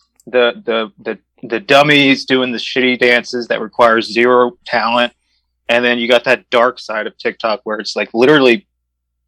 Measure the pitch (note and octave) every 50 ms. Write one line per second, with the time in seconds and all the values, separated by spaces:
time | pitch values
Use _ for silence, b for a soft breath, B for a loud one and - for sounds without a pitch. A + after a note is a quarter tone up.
0 | b b _ _ - A2+ G#2+ B2+ A#2+ A#2+ G2+ G#2+ G#2 A#2+ A2+ A2+ A2 G#2 _ _
1 | - A2+ G#2+ - _ _ _ _ - A#2 A#2 A2 G2 - C#3 C#3 D3 D3+ D3 C#3+
2 | C#3+ C3+ C3+ - - - C3+ C3 B2+ B2+ A#2+ G#2+ - - - - B2+ B2+ B2 A#2
3 | B2+ B2 A#2+ A#2+ - - - B2 A#2 - A#2 A2+ A2+ G#2 - - A#2+ A#2 A2 A2+
4 | G#2+ G#2+ G2+ A#2 A#2+ B2 B2+ B2 B2 B2 B2 _ - - - A#2+ G#2+ A2+ A#2 A#2+
5 | A#2+ A#2+ - _ _ _ _ _ _ _ _ _ _ - A#2 A#2+ B2 A#2+ A#2+ A#2+
6 | A#2 A#2 B2 A#2 - B2+ B2 A2 - - - A#2+ A#2 B2+ B2 - - - A2 A2
7 | G#2+ G#2+ - - - A#2+ A2 - - A2+ G#2+ G2+ - A2 G#2+ G#2+ G#2 - - A2+
8 | G#2+ G#2 - A2+ B2 C#3 D3+ D3 C3+ B2+ A#2 G2+ - _ _ _ _ _ _ _
9 | _ _ _ _ _